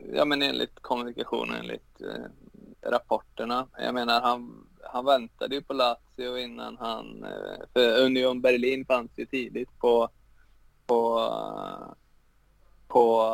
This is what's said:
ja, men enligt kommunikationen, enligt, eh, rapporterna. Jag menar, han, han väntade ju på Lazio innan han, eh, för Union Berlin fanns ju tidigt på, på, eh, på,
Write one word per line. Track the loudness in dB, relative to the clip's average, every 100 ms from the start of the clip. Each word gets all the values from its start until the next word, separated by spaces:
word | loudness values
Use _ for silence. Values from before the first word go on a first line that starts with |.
| -4
ja, | 0
men | 2 2
enligt | 0 0 -4 -6
kommunikationen, | -4 -4 -4 -8 -6 -4 -4 -6
enligt, | -8 -12 _ -14
eh, | -10 -10 -12 -16 -20 -20 -20 -12 -4
rapporterna. | -2 0 -4 -4 -8 -4 -4 -4 -6
Jag | -4
menar, | -2 0 2
han, | 2 0 -4 -18 -20 _
han | -10 -2
väntade | 2 2 2 -6 -4
ju | -4
på | -4
Lazio | 0 0 0 _ -10 -8 -6
innan | -8 -10 -12 -8
han, | -6 -6 -10 -12
eh, | -12 -10 -10 -10 -2
för | 4 6 6
Union | 4 4 2 4
Berlin | 4 4 2 0 0
fanns | 0 0 -10
ju | -6
tidigt | -6 -4 -6 -8 0
på, | 4 4 2 _ _ -20 _ _ _ _ 0
på, | 2 2 0
eh, | -2 -4 -8 -10 -10 -12 -14 -20 _ _ _ _ _ _ _ _ 0
på, | 4 6 6 2